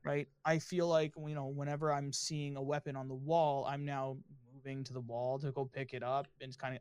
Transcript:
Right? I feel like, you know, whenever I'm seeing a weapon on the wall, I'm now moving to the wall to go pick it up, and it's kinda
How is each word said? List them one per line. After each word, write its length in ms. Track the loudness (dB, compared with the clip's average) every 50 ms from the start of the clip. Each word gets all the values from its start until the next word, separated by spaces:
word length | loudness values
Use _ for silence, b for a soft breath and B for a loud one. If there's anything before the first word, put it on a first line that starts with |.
| -2
Right? 240 | 0 0 0 -2 -4 _ _ 2
I 140 | 4 4 4
feel 280 | 2 0 2 2 4
like, 260 | 6 6 6 6 4 -2
you 180 | -6 -6 -6 -4
know, 120 | -4 -4
whenever 440 | -4 -2 -2 -2 -2 0 0 2 2
I'm 220 | 2 2 0 -2 -2
seeing 420 | -2 -2 -2 -2 -2 -2 -2 -2
a 60 | -4
weapon 340 | -2 0 -2 -2 -2 -4 -6
on 120 | -6 -6
the 80 | -6 -6
wall, 500 | -6 0 4 4 6 6 6 4 2 0
I'm 180 | 0 -2 -2 -2
now 320 | -2 -2 -2 -2 -2 -4 -6 -12 -16 -20 -20 -20 -20 -20
moving 300 | -12 -8 -6 -6 -6 -6
to 100 | -6 -6
the 80 | -6
wall 380 | -6 -4 -4 -2 0 0 0 0
to 120 | -2 -2
go 140 | -2 -2 -4
pick 300 | -4 -4 -6 -6 -6 -6
it 80 | -4 0
up, 240 | 2 2 0 0 -2 _ -14
and 80 | -14
it's 100 | -12 -10
kinda 220 | -6 -6 -6 -6 -4